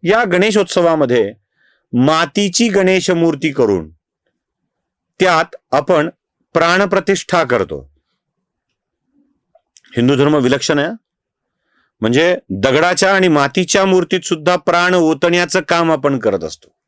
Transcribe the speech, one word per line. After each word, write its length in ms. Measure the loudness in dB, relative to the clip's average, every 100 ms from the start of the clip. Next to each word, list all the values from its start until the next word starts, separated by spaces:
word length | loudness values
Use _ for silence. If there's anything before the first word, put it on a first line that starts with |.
या 200 | 0 0
गणेशोत्सवामध्ये 1080 | 2 0 2 0 0 0 2 2 2 2 0 -6 _ _ _ _ _ 0
मातीची 720 | 2 2 0 -2 -2 0 0
गणेश 400 | 2 2 0 0
मूर्ती 420 | 0 0 -2 -4
करून 380 | 0 0 0 -4 _ _ _ _ _ _ _ _ _ _ _ _ _
त्यात 360 | 0 2 -2 -8 _
आपण 380 | -4 0 0 0 _ _ _ _
प्राणप्रतिष्ठा 880 | 0 2 2 2 0 0 -4 0 -2
करतो. 500 | 0 -2 -2 -8 -14 _ _ _ _ _ _ _ _ _ _ _ _ _ _ _ _ _ _ _ _ -2
हिंदू 200 | 0 2
धर्म 200 | 2 2
विलक्षण 440 | 0 -2 -2 -2
आहे. 100 | -2 -8 _ _ _ _ _ _ _ _ _ _
म्हणजे 360 | -2 0 0 -2 _
दगडाच्या 680 | -4 0 2 0 0 0 2
आणि 120 | 2
मातीच्या 580 | 2 0 -2 -2 0 2
मूर्तीत 340 | 0 0 -4
सुद्धा 360 | -4 -4 -2 -2
प्राण 380 | 0 0 0
ओतण्याचं 680 | 2 0 0 0 0 0 -4
काम 300 | -2 0 0
आपण 280 | -2 -2 -2
करत 240 | -2 -4
असतो 320 | -6 -14 _ _